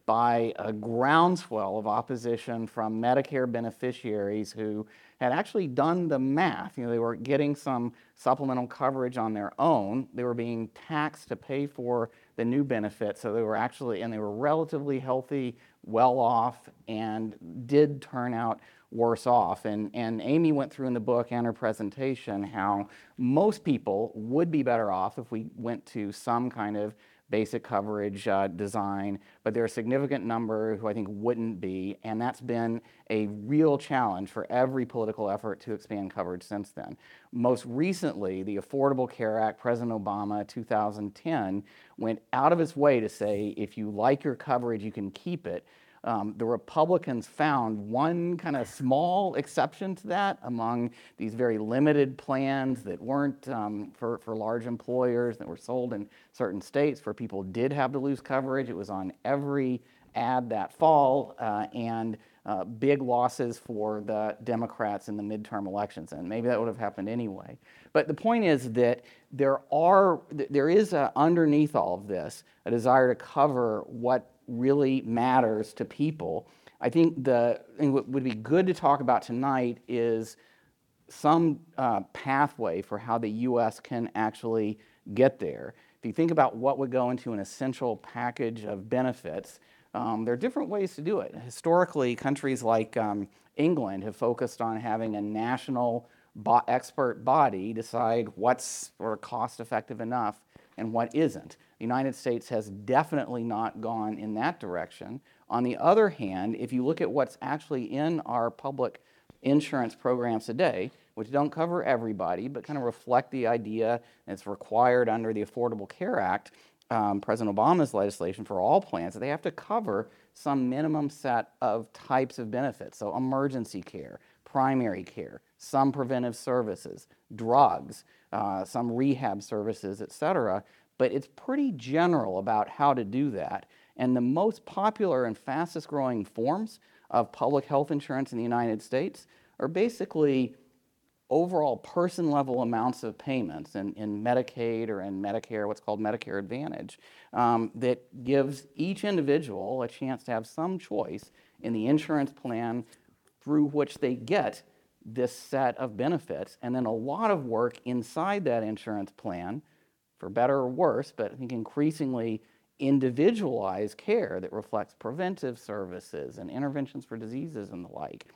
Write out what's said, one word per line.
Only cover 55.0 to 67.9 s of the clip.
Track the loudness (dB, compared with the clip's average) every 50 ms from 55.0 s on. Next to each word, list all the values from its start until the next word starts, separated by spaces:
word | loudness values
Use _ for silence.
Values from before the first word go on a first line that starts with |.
| 2 2 2 2 0 0 -2
that | -6 -10
were | -12 -12
sold | -12 -8 -6 -4 -4 -4 -4 -6
in | -8 -10 -12 -16 -20 _ _
certain | _ -4 -2 -2 -2 -6
states | -6 -2 0 2 2 2 0 -2 -6
where | -8 -8
people | -6 -8 -8 -6 -6 -6
did | -4 -2 0 0 0 0
have | 0 0 0
to | 0 -2
lose | -2 -2 -2 -4
coverage. | -4 -2 -2 -2 0 -2 -2 -2 -4 -4
It | -6
was | -8 -8 -6
on | -6 -6 -6 -8 -8 _ -2
every | -2 -2 0 -2 -2 -2 0 0 0 -2 -4 -6 _ _ _ _ _ -4
ad | -2 0 0 0 0 0 -2
that | -2 -4 -4 -4
fall, | 0 4 6 6 8 8 6 6 4 2 0 -4 -8 -6
uh, | -4 -2 -2 -2 -4 -4 -6
and, | -6 -4 -4 -4 -4 -4 -4 -6 -8 _ _ _ _ -6
uh, | -4 -4 -4 -4
big | -6 -6 0 4 4 4 4
losses | 2 2 2 2 2 2 0 -2 -4 -4 -4
for | -8 -10 -8 -6 -4 -2 -2 -4 -4 -4
the | -4 -2 -2 -2 -2 -4 -4 -4
Democrats | -2 -2 -2 -2 -4 -4 -4 -2 -2 -4 -4 -6 -8
in | -8
the | -6 -6
midterm | -6 -6 -6 -6 -6 -6 -6 -6
elections. | -4 -4 -4 -4 -6 -6 -10 -14 -12 -10
And | -10 -8 -6
maybe | -4 -2 0
that | 2 2
would | 2 0
have | -2 -4
happened | -4 -6 -6 -6 -6 -6 -4
anyway. | -4 -4 -4 -6 -8 -10 -14 -16 -18 -20 _ _ -20 -20 -6 0